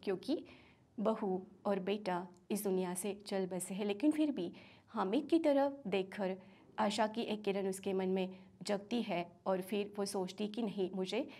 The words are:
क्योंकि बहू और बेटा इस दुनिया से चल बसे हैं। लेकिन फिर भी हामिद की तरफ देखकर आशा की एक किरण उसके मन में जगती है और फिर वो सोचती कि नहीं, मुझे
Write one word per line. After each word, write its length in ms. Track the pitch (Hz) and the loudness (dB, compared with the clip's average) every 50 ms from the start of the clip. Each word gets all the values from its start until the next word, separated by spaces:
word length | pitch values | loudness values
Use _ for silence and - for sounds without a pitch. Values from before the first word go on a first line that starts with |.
क्योंकि 400 | - 208 190 185 - - 302 - - - - - - - - _ _ _ - - | -2 -2 -2 0 0 0 -2 -2 -2 -6 -18 -20 -20 -20 -20 _ _ _ -6 0
बहू 420 | 202 220 220 220 220 190 185 185 185 - - - - | 2 2 2 2 2 0 0 -2 -4 -8 -12 -4 0
और 140 | 208 202 196 | 0 0 2
बेटा 460 | 185 196 202 208 208 185 180 175 190 185 - - - - | 2 0 -2 -2 0 0 -2 -2 -2 -6 -12 -12 -6 -2
इस 140 | 214 202 208 | -2 0 2
दुनिया 300 | 202 190 185 185 175 180 | 2 2 2 2 0 -2
से 220 | 180 - 208 190 202 - | -2 -2 -4 -4 -6 -6
चल 200 | - 202 190 190 | -4 -2 0 0
बसे 280 | 180 190 175 175 - 190 | 0 -2 -4 -4 -4 -4
हैं। 120 | 190 214 | -2 0
लेकिन 260 | 208 202 202 294 302 | -2 0 2 4 4
फिर 180 | 302 302 311 302 | 4 4 4 2
भी 180 | 254 190 170 175 - - - - - - - - | 2 0 -2 -4 -6 -10 -18 -20 -20 -20 -16 -6
हामिद 360 | - 226 196 190 214 294 302 | -2 0 0 2 2 0 2
की 120 | - 330 320 | 4 4 4
तरफ 420 | 330 302 277 277 277 277 277 277 - 185 | 6 6 6 6 6 4 2 -2 -4 -2
देखकर 480 | 196 196 185 190 - 208 196 185 190 190 - - - - - - - - | 0 0 0 -2 -2 -2 -2 -2 -2 -4 -8 -18 -20 -20 -20 -10 -2 0
आशा 280 | 220 202 208 233 214 214 | 0 2 4 2 2 2
की 140 | 214 233 | 2 -2
एक 200 | 220 - 214 214 214 | -2 -2 -2 -2 0
किरण 240 | 202 190 202 190 196 | 0 0 2 2 0
उसके 240 | 190 190 - 202 | -2 -2 -2 -2
मन 160 | 190 190 190 185 | 0 2 2 2
में 200 | 185 190 185 185 185 - - - - - 180 | 2 2 0 0 -4 -10 -16 -20 -18 -10 -6
जगती 360 | - 208 196 202 - 240 240 | -4 -4 -4 -2 -2 -2 -2
है 240 | 220 208 175 175 170 - - - - | 0 0 -2 -2 -4 -4 -8 -6 -2
और 140 | 190 190 185 | 0 0 0
फिर 300 | 185 - 214 202 208 208 - 208 | 0 -2 -2 -2 -2 -2 -2 -4
वो 60 | 196 | -4
सोचती 400 | 196 - 196 180 180 - - 208 202 | -2 0 -2 -2 -2 -4 -4 -4 -4
कि 140 | 214 240 | -2 -2
नहीं, 260 | 247 196 170 196 185 180 | -4 -2 0 -2 -2 -2
मुझे 360 | 190 190 185 185 202 233 302 - - - | 0 -2 -2 0 0 -2 -2 -2 -6 -18